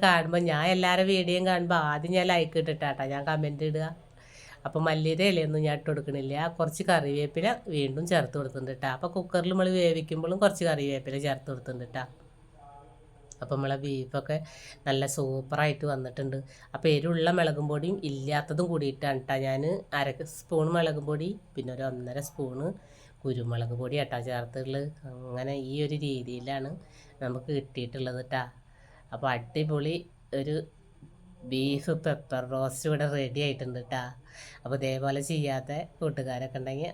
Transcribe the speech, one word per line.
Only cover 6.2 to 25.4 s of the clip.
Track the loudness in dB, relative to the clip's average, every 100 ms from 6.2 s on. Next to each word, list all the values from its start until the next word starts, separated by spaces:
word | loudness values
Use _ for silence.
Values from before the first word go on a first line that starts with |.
| -2 -2 -2 0
കുറച്ച് | -2 0 4
കറിവേപ്പില | 4 4 0 0 0 0 0 -2 0
വീണ്ടും | 0 0 2
ചേർത്ത് | 2 2 -2
കൊടുക്കുന്നുണ്ട് | -4 -6 -6 -4
ട്ടാ. | -4 -2
അപ്പോൾ | -2 -4
കുക്കറിൽ | 0 0 2
നമ്മൾ | 2 4 6
വേവിക്കുമ്പോഴും | 6 4 0 -2 -2 4
കുറച്ച് | 4 4 0
കറിവേപ്പില | 2 0 -2 -4 -2 -2
ചേർത്ത് | -2 -4
കൊടുക്കുന്നുണ്ട് | -10 -8 -10 -8 -8
ട്ടാ. | -8 -12 -20 -20 -20 -20 -20 -20 -20 -20 -20 -20 -20 -12
അപ്പോൾ | -6 -2
നമ്മളെ | 0 -2
ബീഫൊക്കെ | -2 -4 -4 -4 -2 -4 -4 -14 -18 -10 -2
നല്ല | 0 0 0
സൂപ്പറായിട്ട് | -2 -2 -2 0 2 2 -2
വന്നിട്ടുണ്ട്. | -2 -4 -6 -4 -4 -8 -16 -12 0
അപ്പോൾ | 4 6
എരിവുള്ള | 4 2 4 4
മുളകും | 4 2 0
പൊടിയും | 0 0 -2 -2
ഇല്ലാത്തതും | -4 0 -2 0 0 2
കൂടിയിട്ടാണ് | 2 0 0 -2 -2 0
ട്ടാ | 0 2
ഞാൻ | 0 0 -2 -2 0
അര | 0 -2 -8 -12
സ്പൂൺ | -2 2 4 4
മുളകും | 2 0 -2
പൊടി, | -2 -2 -6 -10 -8
പിന്നെ | -6 -4
ഒരു | -4
ഒന്നര | -4 -6 -6 -8
സ്പൂണ് | -6 -6 -4 -4 -6 -14 -20 -20 -8
കുരുമുളക് | -4 -2 0 -2 -2 -4
പൊടി | -2 -2
ആട്ടാ | -2 -4 -4
ചേർത്തുള്ളത്. | -4 -4 -6 -4 -4 -4 -8 -14
അങ്ങനെ | -12 -8 -6